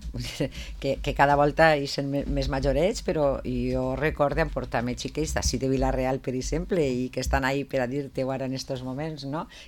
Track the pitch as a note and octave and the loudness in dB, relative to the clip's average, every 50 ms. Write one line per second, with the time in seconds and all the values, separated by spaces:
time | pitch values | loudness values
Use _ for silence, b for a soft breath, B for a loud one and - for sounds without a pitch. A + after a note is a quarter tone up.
0 | - - - A#2 A#2+ A#2+ - - C#3+ C3 B B B B B - - C#3 C3+ - | -8 -8 -8 -6 -8 -8 -4 -4 -4 -4 B B B B B -6 -2 -2 -2 -2
1 | - C#3+ B2+ - C#3+ C#3 C#3+ C#3+ D3 D3+ D3 D#3 D#3+ D#3+ D#3 C#3+ C#3 C#3 - - | -2 -2 4 4 6 6 8 6 6 4 6 6 6 6 6 4 2 -2 -2 -2
2 | C#3 C#3 C#3 C#3+ - - C#3+ C#3 C3+ C3+ C#3 C3+ C3 C#3+ C3+ C#3 E3 G3 A#3+ - | -2 0 0 -2 0 0 0 0 0 0 0 0 2 2 2 4 2 2 0 0
3 | - - F3+ D#3+ D3 C#3 C3 - - A#2 B2+ B2 A#2+ B2+ B2+ B2+ B2+ C3 C3 C3 | -2 -2 0 2 2 2 2 0 -2 -2 -2 0 0 0 0 0 0 -2 -2 0
4 | C#3+ D#3 - - D3 D3 D3 D3+ E3 D3 - C3+ A#2+ B2 B2 B2+ A#2 B2 A#2+ A2+ | 0 0 2 2 2 2 2 2 0 0 -2 -4 -6 -2 -2 -2 -2 -2 -4 -4
5 | - C3 - D3+ D#3 D3+ - - G2+ - - A#2 C3 C3 C3 C3 C3 C3 C3 C3 | -6 -6 -4 -4 -4 -2 -2 -2 -2 -2 -2 0 0 0 2 2 2 0 0 0
6 | C3 B2+ C3+ C3 - - B2 B2+ B2 - D#3 D#3 F3+ - G#3 F3 D3+ C3+ B2+ B2 | 0 0 0 -2 -2 -4 -4 -4 -4 -2 -2 -4 -2 0 0 2 2 2 2 0
7 | B2+ B2+ - C3 B2+ - - C#3 C3+ C3 C#3 C#3+ C#3 - - C3+ B2 A#2+ C3 C#3+ | -2 -2 -4 -4 -2 0 0 2 2 2 0 0 -2 -2 0 0 0 0 -2 -4
8 | C#3 C3+ - - C3 C3 C3 C3 C3+ C3 C3 C3 - - C#3 B2 B2+ B2+ B2+ C3+ | -4 -4 -4 -4 -2 -2 -2 -2 -2 -4 -4 -6 -4 -6 -6 -6 -6 -6 -6 -6
9 | D#3 D#3+ D#3 C#3+ C3+ C#3 C#3 D#3+ G3+ B B B B | -6 -6 -6 -8 -8 -6 -6 -6 -6 B B B B